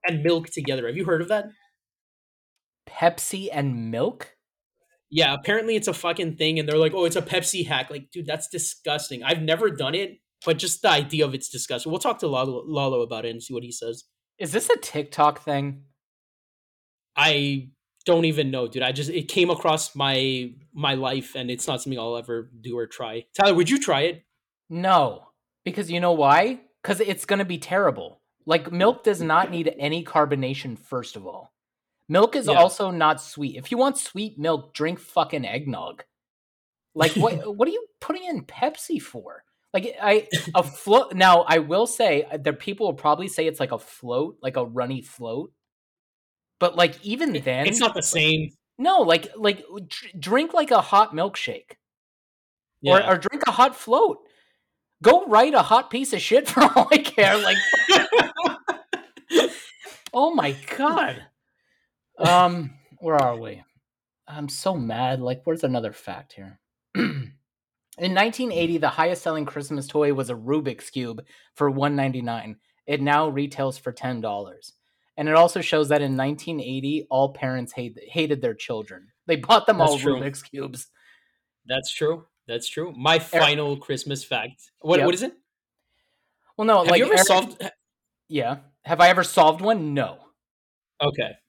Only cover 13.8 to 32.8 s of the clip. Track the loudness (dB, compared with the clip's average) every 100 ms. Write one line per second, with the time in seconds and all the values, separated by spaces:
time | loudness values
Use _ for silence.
13.8 | -10 -12 -16 _ _ _ -6 -4 0 -2
14.8 | -2 -8 -8 2 2 2 -4 -4 -4 -8
15.8 | _ _ _ _ _ _ _ _ _ _
16.8 | _ _ _ 0 2 2 0 -4 -8 _
17.8 | _ _ 2 4 4 0 -2 -2 -4 -2
18.8 | -4 -2 -4 -6 -4 0 2 2 0 0
19.8 | -2 -4 -2 0 0 -2 -8 -14 _ -6
20.8 | -4 -2 -4 -6 -8 -10 -8 -8 -6 -6
21.8 | -6 -8 -6 -8 -8 -10 -10 -18 -10 -8
22.8 | -8 -10 -10 -10 -14 0 2 4 2 0
23.8 | 0 0 0 -4 _ _ _ _ _ -4
24.8 | 2 4 4 -4 _ _ _ _ -10 -8
25.8 | -6 -2 0 4 6 6 4 -2 _ _
26.8 | -6 -2 -2 -4 -2 -2 -2 -6 -4 0
27.8 | 0 -2 -10 -18 _ _ 0 0 0 2
28.8 | 2 2 0 -2 2 2 2 -2 -4 -4
29.8 | -4 -4 -2 0 2 0 -4 -6 -10 -14
30.8 | _ -10 -10 -16 -16 -18 -20 _ _ _
31.8 | _ _ _ 4 4 2 2 6 6 4